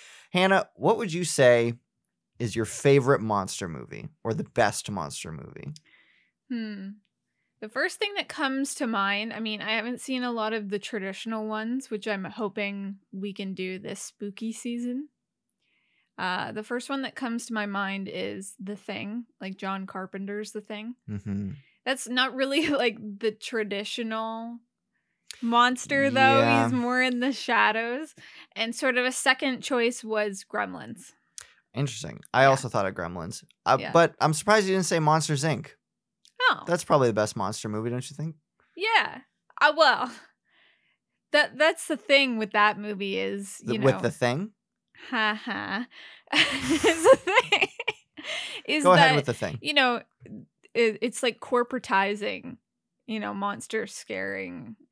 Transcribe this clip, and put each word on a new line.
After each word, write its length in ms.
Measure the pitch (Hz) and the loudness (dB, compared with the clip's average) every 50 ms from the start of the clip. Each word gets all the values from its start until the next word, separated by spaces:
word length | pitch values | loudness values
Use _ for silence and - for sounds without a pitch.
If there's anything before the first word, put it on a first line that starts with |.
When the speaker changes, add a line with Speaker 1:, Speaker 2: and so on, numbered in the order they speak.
| - - - - - _ - | -20 -20 -20 -20 -12 _ 2
Speaker 1:
Hannah, 340 | 180 185 190 196 185 - - _ | 2 4 6 6 4 2 0 _
what 240 | - 117 170 233 - | 0 2 2 2 2
would 160 | 233 185 156 | 0 -2 -2
you 100 | 175 180 | -2 -2
say 520 | 151 - - 135 123 120 117 117 120 117 - _ _ _ _ _ _ _ _ _ _ _ - | -2 4 6 8 8 8 8 6 2 0 -4 _ _ _ _ _ _ _ _ _ _ _ -6
is 160 | 120 110 95 | -4 -4 -2
your 100 | 113 113 | -2 -4
favorite 560 | - - - - 143 139 139 123 131 143 117 | -4 -4 0 4 6 6 6 6 6 4 4
monster 480 | 107 110 107 101 92 87 - - 101 85 | 2 0 0 0 0 -2 -4 -6 -8 -8
movie 380 | 80 65 58 - - 53 53 - - _ - | -8 -10 -12 -12 -12 -14 -14 -14 -16 _ -6
or 100 | 113 110 | -4 -4
the 100 | 156 - | -4 -4
best 440 | - _ - 113 101 - - - - | -4 _ 2 2 2 2 -2 -6 -6
monster 420 | 104 92 78 71 - - - 85 | -6 -6 -6 -6 -8 -10 -10 -10
movie? 400 | 78 71 - - - - - - 156 - - _ _ _ _ _ _ _ _ _ _ _ _ - | -12 -12 -14 -14 -16 -14 -14 -14 -14 -14 -18 _ _ _ _ _ _ _ _ _ _ _ _ -10
Speaker 2:
Hmm. 360 | 254 233 220 214 208 202 190 196 208 208 _ _ _ _ _ _ _ _ _ _ _ _ | -8 -8 -8 -8 -10 -10 -12 -12 -14 -16 _ _ _ _ _ _ _ _ _ _ _ _
The 80 | 220 220 | -16 -10
first 300 | - 254 311 370 - - | -4 -4 -2 -2 -2 -4
thing 160 | 427 403 403 | -4 -4 -4
that 120 | 392 - - | -4 -6 -6
comes 460 | - - 302 262 262 269 277 - - | -6 -4 -2 -2 -2 -2 -2 -4 -4
to 120 | - 294 233 | -4 -4 -2
mind, 440 | 226 202 196 196 202 202 214 226 | 0 0 0 0 0 -2 -4 -6
I 80 | - 214 | -6 -6
mean, 220 | 226 220 214 208 | -6 -6 -6 -6
I 120 | - 208 220 | -4 -4 -2
haven't 280 | 226 214 240 247 226 | -2 -2 -4 -6 -8
seen 220 | - - 262 254 247 | -6 -6 -4 -4 -4
a 80 | 247 | -4
lot 220 | 233 226 214 214 226 | -2 -2 -2 -2 -4
of 160 | 226 208 196 | -4 -4 -4
the 100 | 208 202 | -6 -6
traditional 640 | - - - 208 190 196 190 - - 226 226 220 214 | -6 -6 -8 -6 -6 -6 -8 -8 -8 -8 -6 -6 -6
ones, 460 | 220 214 214 220 226 247 269 262 - | -6 -6 -6 -4 -4 -4 -6 -6 -6
which 160 | 226 208 202 220 | -8 -6 -4 -4
I'm 160 | 208 190 190 | -4 -4 -4
hoping 720 | - - - 226 202 196 220 202 202 202 202 196 196 202 196 _ _ | -8 -8 -6 -6 -6 -4 -4 -6 -6 -6 -6 -8 -8 -10 -12 _ _
we 200 | - 196 190 208 | -12 -10 -8 -8
can 220 | 196 - 202 190 190 | -8 -8 -8 -8 -6
do 240 | 180 185 185 185 185 | -6 -6 -6 -6 -8
this 220 | 214 226 240 - | -8 -10 -10 -10
spooky 500 | - - - _ 208 208 196 - 226 226 | -12 -14 -12 _ -12 -12 -10 -8 -8 -8
season. 580 | 226 - - 240 240 240 240 247 247 269 302 294 _ _ _ _ _ _ _ _ _ _ _ _ _ _ _ _ _ _ _ _ _ - | -8 -8 -8 -6 -6 -4 -4 -4 -6 -6 -8 -10 _ _ _ _ _ _ _ _ _ _ _ _ _ _ _ _ _ _ _ _ _ -6
Uh, 360 | - 185 180 180 - - 214 | -4 -4 -2 -2 -4 -6 -6
the 100 | 214 214 | -8 -8
first 260 | - 240 247 240 - | -6 -6 -8 -6 -6
one 120 | 277 269 | -6 -6
that 120 | 269 - - | -6 -8 -8
comes 320 | - 269 233 233 233 233 | -6 -6 -4 -4 -6 -6
to 80 | - 226 | -6 -4
my 120 | 214 208 | -4 -4
mind 440 | 202 196 202 202 190 196 196 190 196 | -4 -4 -4 -4 -4 -4 -6 -6 -6
is 440 | - 180 190 202 208 196 196 - - - | -6 -6 -6 -6 -6 -8 -10 -12 -14 -12
The 200 | 196 190 208 196 | -10 -10 -10 -10
Thing, 480 | - - 196 202 - 202 214 240 233 - _ _ | -10 -10 -8 -8 -8 -8 -8 -8 -10 -12 _ _
like 160 | 190 190 190 - | -12 -12 -10 -8
John 280 | 202 196 196 190 190 | -6 -6 -6 -6 -8
Carpenter's 680 | 190 - 196 190 185 - 190 196 196 202 208 214 214 - | -8 -10 -10 -10 -10 -10 -10 -8 -8 -8 -8 -8 -10 -10
The 80 | 214 | -12
Thing. 340 | 214 - 220 208 214 233 247 - _ - | -12 -10 -12 -10 -10 -12 -14 -14 _ -10
Speaker 1:
Mm-hmm. 420 | 107 101 - 107 98 101 104 95 - 143 - _ _ _ _ | -10 -8 -6 -6 -6 -6 -6 -6 -8 -12 -16 _ _ _ _
Speaker 2:
That's 240 | 247 269 - - 214 | -4 -4 -4 -4 -4
not 260 | 247 254 262 262 247 | -2 0 0 0 0
really, 340 | 262 269 269 277 294 311 302 | -2 -2 0 0 0 0 2
<laughs> 20 | |
like, 280 | 294 269 240 240 208 233 214 214 202 202 | 0 2 0 0 -2 -4 -8 -12 -10 -4
the 120 | 233 220 | -4 -4
traditional 1300 | 214 - - - - 226 214 202 202 196 208 202 - - 233 220 220 220 220 226 226 226 226 233 233 233 - _ _ _ _ _ _ _ _ _ _ _ _ - - - | -4 -4 -8 -6 -4 -4 -4 -4 -4 -6 -6 -6 -6 -6 -6 -4 -4 -4 -6 -6 -6 -8 -10 -12 -12 -14 -18 _ _ _ _ _ _ _ _ _ _ _ _ -16 -12 -6
monster, 680 | - 233 233 240 240 247 254 247 - - 285 277 277 277 | -2 2 4 6 6 4 4 0 -2 -2 0 2 2 2
though. 300 | 247 262 269 269 269 269 | 4 6 6 8 8 8
Speaker 1:
Yeah. 240 | 269 233 - 233 233 | 6 6 6 4 4
Speaker 2:
He's 100 | 240 254 | 4 2
more 280 | 247 240 240 247 254 | 0 0 0 2 2
in 180 | 254 254 247 240 | 2 2 0 0
the 140 | 247 277 262 | 0 0 -2
shadows. 840 | - - - 233 214 208 208 214 220 226 233 240 277 320 302 - - - - - - - - _ | -2 -2 0 4 4 4 4 4 2 -2 -2 -4 -6 -8 -10 -14 -20 -20 -20 -20 -20 -20 -16 _
And 180 | 202 226 226 233 | -6 -6 -4 -4
sort 240 | - 302 262 240 247 | 0 0 2 2 2
of 80 | 247 | 2
a 60 | 254 | 0
second 480 | 254 - - 277 262 - - 277 254 190 | 0 2 2 2 2 4 2 0 -2 -2
choice 440 | - - 277 240 233 240 247 - - | -2 -2 0 2 2 2 0 -2 -6
was 400 | 220 220 214 208 208 196 196 - - | -4 -2 -2 -2 -2 -4 -8 -10 -8
Gremlins. 600 | - 208 202 190 180 175 - - 220 - 165 - - _ _ _ _ - - - _ _ _ _ - | -6 -4 -4 -4 -6 -10 -12 -14 -14 -16 -16 -20 -20 _ _ _ _ -18 -18 -18 _ _ _ _ -6
Speaker 1:
Interesting. 480 | 113 143 135 117 - - 76 58 - - - - | -4 -4 -4 -4 -8 -10 -12 -12 -14 -12 -2 2
I 100 | 123 135 | 6 6
Speaker 2:
Yeah. 40 | 135 | 6
Speaker 1:
also 200 | 135 131 - 117 | 6 4 2 -2
thought 160 | - 113 98 | -2 0 0
of 80 | 95 98 | 0 -2
Gremlins. 500 | 92 87 85 87 90 82 90 - - - _ _ _ _ | -4 -6 -6 -6 -8 -8 -8 -10 -12 -16 _ _ _ _
Uh, 100 | - 127 135 | 2 2 2
Speaker 2:
Yeah. 140 | 104 - | 2 2
Speaker 1:
but 240 | - 170 170 156 - - | 4 6 6 4 4 2
I'm 100 | 127 151 156 | 0 2 2
surprised 340 | 156 - 208 214 220 196 190 | 2 2 4 4 4 4 4
you 60 | 190 | 2
didn't 120 | 190 180 | 2 2
say 140 | - 180 165 | 2 2 2
Monsters, 440 | 156 151 156 160 151 - 156 131 147 | 4 4 4 4 2 0 0 0 0
Inc. 280 | 165 139 - - - - _ _ _ _ _ _ _ _ _ _ _ _ - 494 | 0 -2 -4 -6 -10 -18 _ _ _ _ _ _ _ _ _ _ _ _ 0 0
Speaker 2:
Oh. 200 | 494 - - - | 2 2 0 0
Speaker 1:
That's 200 | - 170 175 - | 0 -2 0 2
probably 220 | - 165 147 131 117 | 4 4 6 6 6
the 40 | 107 | 4
best 220 | 107 107 107 - | 4 0 0 0
monster 320 | 113 98 95 107 - - 113 | -2 -4 -4 -4 -6 -6 -6
movie, 220 | 104 107 113 120 | -6 -4 -4 -4
don't 200 | 120 127 135 - | -4 -6 -6 -8
you 60 | 143 | -10
think? 200 | - 151 165 160 - _ _ _ _ _ _ _ 320 | -10 -10 -10 -10 -12 _ _ _ _ _ _ _ -6
Speaker 2:
Yeah. 420 | 381 440 453 - - - - 254 - _ _ _ _ _ _ - | -2 0 2 2 2 0 -4 -12 -18 _ _ _ _ _ _ 2
Uh, 140 | 277 302 302 | 2 4 6
well, 360 | 311 311 269 233 - 240 254 - - - _ _ _ _ _ _ _ _ _ _ _ _ _ _ _ _ _ _ _ _ _ | 8 6 6 6 4 0 -4 -6 -10 -18 _ _ _ _ _ _ _ _ _ _ _ _ _ _ _ _ _ _ _ _ _
that, 260 | - 294 294 - 233 247 | 2 2 2 2 2 2
that's 300 | 302 320 330 - - - | 2 2 2 2 -2 -4
the 100 | 320 - | -6 -4
thing 400 | - - 285 277 277 262 240 220 | 0 4 4 4 6 4 2 -2
with 140 | 220 202 | -2 0
that 280 | - 214 208 214 208 196 | 2 4 4 4 4 0
movie 380 | 208 208 208 185 202 196 190 190 | -4 -8 -6 -6 -4 -4 -2 -2
is, 380 | 196 196 196 202 196 196 - - - | -2 -2 -4 -6 -8 -10 -12 -10 -6
Speaker 1:
The, 80 | - 120 | -4 -2
Speaker 2:
you 60 | 113 | 2
Speaker 1:
with 140 | 127 135 113 | 4 4 4
Speaker 2:
know, 60 | 95 | 4
Speaker 1:
The 100 | 101 117 | 2 -2
Thing? 400 | - - 131 120 123 151 196 220 - _ _ _ _ _ _ _ _ - - - | 0 0 0 0 0 0 -4 -6 -10 _ _ _ _ _ _ _ _ -20 -14 -8
Speaker 2:
Ha 300 | 262 226 220 214 214 214 - | -4 -2 0 0 -2 -2 -6
ha. 440 | 247 196 196 202 190 190 208 247 - - - - - | -8 -8 -6 -6 -6 -6 -6 -8 -10 -14 -18 -20 -20
<laughs> 240 | - - _ - - | -20 -20 _ -2 2
Is 480 | - - - 269 269 254 254 320 294 - 370 330 330 320 | 2 2 2 0 -2 -2 0 0 2 4 2 2 6 8
the 140 | 415 539 - - 349 392 508 - - | 8 8 8 6 4 2 2 4 4
thing. 180 | 415 - - - - - 466 - - - _ _ _ - - - - - - - - 381 - | 2 2 2 0 -2 -4 -6 -6 -6 -6 _ _ _ -16 -12 -10 -8 -8 -8 -10 -12 -10 -4
Is 180 | - - 208 180 | -2 0 4 6
Speaker 1:
Go 100 | 180 185 | 8 10
ahead 180 | 170 277 262 | 10 10 8
Speaker 2:
that, 40 | - | 8
Speaker 1:
with 100 | 147 135 | 4 2
The 80 | - 117 | 0 -2
Thing. 260 | - - 90 - 113 | -2 -4 -6 -6 -6
Speaker 2:
you 120 | - 294 302 | -6 0 2
know, 280 | 294 262 247 240 - - - _ _ - - 208 - - - _ _ _ _ - | 2 4 4 2 0 -4 -10 _ _ -20 -18 -18 -18 -18 -20 _ _ _ _ 0
it, 240 | 226 233 220 208 - | 2 2 2 2 0
it's 200 | 220 247 - - | -4 -6 -4 -2
like 180 | - 240 220 - | -2 -2 -2 -4
corporatizing, 1200 | - - 269 240 240 240 - 247 - - 220 190 196 202 208 208 202 214 196 185 - - - - _ _ _ _ _ _ _ _ _ | -4 -2 0 0 0 0 -4 -6 -2 0 2 2 2 2 0 -4 -4 -6 -6 -8 -10 -14 -16 -16 _ _ _ _ _ _ _ _ _
you 140 | - 220 220 | -8 -8 -6
know, 140 | 208 208 202 | -6 -6 -6
monster 540 | 196 196 202 202 220 - - - 220 196 196 | -4 -4 -6 -6 -8 -8 -6 -6 -6 -6 -6
scaring 880 | - - - - - 190 - 98 - 196 190 180 - - - - 220 - _ _ | -8 -14 -12 -10 -8 -6 -6 -6 -6 -6 -8 -8 -10 -12 -14 -14 -16 -18 _ _